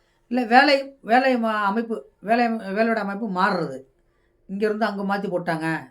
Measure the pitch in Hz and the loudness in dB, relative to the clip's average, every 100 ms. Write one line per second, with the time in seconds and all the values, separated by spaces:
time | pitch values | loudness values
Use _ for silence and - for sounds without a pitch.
0 | _ _ _ 247 226 247 294 277 269 - | _ _ _ -4 4 6 6 4 0 -12
1 | 202 240 269 247 226 214 202 208 226 220 | 2 4 4 2 0 0 0 -2 -4 -8
2 | - _ 185 233 240 226 190 196 226 220 | -10 _ -2 0 0 -2 -4 -2 0 0
3 | 196 196 226 180 202 185 151 135 - _ | -4 -6 -6 0 0 0 -4 -8 -14 _
4 | _ _ _ _ _ 196 214 214 214 202 | _ _ _ _ _ -4 -4 -2 -4 -4
5 | 196 202 196 175 170 160 160 156 131 | -4 -4 -2 -4 -4 -4 -2 -4 -8